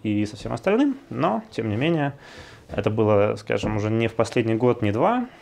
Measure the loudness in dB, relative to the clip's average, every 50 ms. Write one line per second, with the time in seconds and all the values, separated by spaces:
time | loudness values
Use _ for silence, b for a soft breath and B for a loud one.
0 | -4 -2 0 0 -2 -2 -4 -8 -8 -8 -8 -4 0 0 2 2 2 2 0 -4
1 | -8 -10 -6 -2 -2 0 -2 -2 -6 -6 -6 -4 -2 -2 0 0 0 0 0 0
2 | 0 -2 -4 B B B B B B B B B B -8 -6 -2 -2 0 2 2
3 | 4 4 6 6 4 4 0 -2 -4 -4 -4 -2 -2 -2 -2 -2 -2 0 0 0
4 | 0 0 0 0 -2 0 0 0 0 0 0 2 2 2 2 2 0 0 0 2
5 | 2 2 2 0 -2 -6 B B